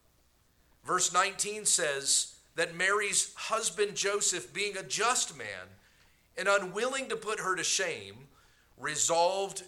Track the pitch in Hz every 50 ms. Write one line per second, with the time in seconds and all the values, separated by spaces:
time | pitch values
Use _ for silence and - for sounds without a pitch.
0 | _ _ _ _ _ _ _ _ _ _ _ _ _ _ _ _ - 135 180 180
1 | - - 175 180 196 196 190 - 190 208 214 214 202 - - 185 160 147 139 139
2 | 139 139 - - - - - - _ _ - 160 170 165 165 175 185 196 208 214
3 | 208 196 180 - - - - - - - 220 226 220 190 170 214 202 202 165 -
4 | 185 196 202 202 - - 185 170 - - 143 190 208 202 190 190 185 - - 180
5 | 220 240 254 - - - 160 127 110 104 98 92 92 95 98 - - _ _ _
6 | _ _ _ _ _ _ _ 175 185 202 202 202 190 180 175 214 247 254 262 269
7 | 262 - 220 - 190 214 214 190 170 185 185 170 151 - - 196 185 165 139 107
8 | 98 98 101 127 143 - - - - _ _ _ _ _ _ 120 131 147 151 131
9 | 131 151 165 170 170 185 190 196 196 185 - - -